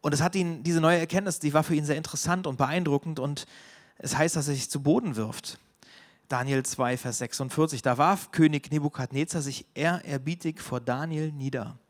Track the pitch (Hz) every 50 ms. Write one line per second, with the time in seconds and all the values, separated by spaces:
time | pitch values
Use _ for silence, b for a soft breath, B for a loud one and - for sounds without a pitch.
0 | - 156 147 135 160 180 175 196 180 170 165 139 127 170 170 165 156 160 175 170
1 | 165 165 - 190 202 196 160 - 151 147 143 156 160 - 170 151 151 147 147 151
2 | 160 - - - - 160 175 185 180 156 131 - 139 131 156 180 175 151 143 143
3 | - 160 156 135 127 143 143 139 - B B B B B B B B B B _
4 | - 139 - 143 156 170 - 165 135 147 143 131 123 - - 139 135 147 208 240
5 | 247 185 120 110 107 107 110 - - - - - _ _ _ B B B B B
6 | B B B B B _ 131 123 127 135 139 135 127 - - - 131 120 127 123
7 | - 127 113 - 123 117 - - 135 127 - 151 156 160 143 117 - 135 123 123
8 | 147 170 196 185 - - - - 160 156 151 143 - - 147 151 147 147 - -
9 | 127 - 131 139 156 - - 170 143 139 139 - - _ _ 131 147 165 175 175
10 | - 170 147 135 131 151 170 175 - 160 160 - - - 127 123 117 123 123 131
11 | 156 165 160 151 156 156 147 143 135 139 135 127 - 110 123 - _ _